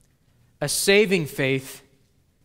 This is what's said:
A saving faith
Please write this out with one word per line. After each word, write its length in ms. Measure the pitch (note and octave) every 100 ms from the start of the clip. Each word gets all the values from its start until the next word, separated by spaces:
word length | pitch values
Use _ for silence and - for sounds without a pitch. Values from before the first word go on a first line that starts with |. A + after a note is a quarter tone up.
| _ _ _ _ _ _
A 80 | D3
saving 580 | - - G3+ G#3 F#3+ D3
faith 560 | - C3 C3+ - - _ _ _ _ _ _